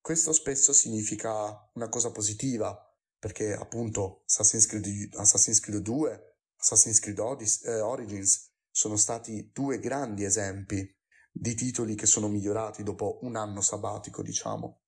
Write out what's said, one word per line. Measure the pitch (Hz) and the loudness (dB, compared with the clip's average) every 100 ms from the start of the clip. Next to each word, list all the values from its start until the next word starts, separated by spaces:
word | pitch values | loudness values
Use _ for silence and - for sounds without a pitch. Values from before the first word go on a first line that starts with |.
Questo | - 165 - | -2 0 4
spesso | 160 - 135 - | 2 2 4 6
significa | 139 113 110 107 107 113 107 104 107 _ | 6 4 0 -2 -4 -2 -2 -4 -8 _
una | - 117 | -8 -6
cosa | 120 117 | -2 -2
positiva, | 104 104 107 135 120 104 98 _ _ _ _ | -2 -4 -2 -2 -2 -2 -6 _ _ _ _
perché | 107 - 107 | -12 -6 -4
appunto | 101 - 113 117 110 95 - - | -4 -6 -6 -4 -2 -4 -6 -2
Assassin's | - 175 113 113 | 4 4 4 2
Creed, | 107 98 101 - | 2 -4 -4 -6
Assassin's | - 101 - - 113 | 2 4 6 6 4
Creed | - 104 | 2 -4
due, | 95 123 151 101 - _ _ _ | -2 0 -2 -4 -14 _ _ _
Assassin's | - 110 - 113 | 2 6 6 6
Creed | - 98 | 2 -4
Odys-, | 107 139 107 - - | -4 -2 0 0 0
eh, | 113 | -2
Origins | 107 127 113 101 95 - - _ _ | -2 -2 -6 -2 2 2 0 _ _
sono | - 110 107 | -2 0 2
stati | - 117 113 110 - | 0 0 -6 -10 -10
due | - 139 120 | -6 -2 -2
grandi | 117 135 131 101 | -2 -4 -4 -4
esempi | 101 107 101 98 98 101 98 _ _ _ _ - | 0 0 0 -6 -6 -6 -6 _ _ _ _ -6
di | - | -4
titoli | 117 127 120 113 107 | -2 -2 -2 -4 0
che | - | 2
sono | - 107 | 4 2
migliorati | 104 101 104 110 104 | 0 0 -2 -4 -6
dopo | 104 98 104 - | -8 -4 -4 -4
un | 127 113 | -6 -6
anno | 107 101 | -6 -2
sabbatico, | 98 101 104 104 - - | -2 -2 -6 -8 -10 -10
diciamo. | 104 107 113 110 113 - | -6 -6 -6 -6 -8 -12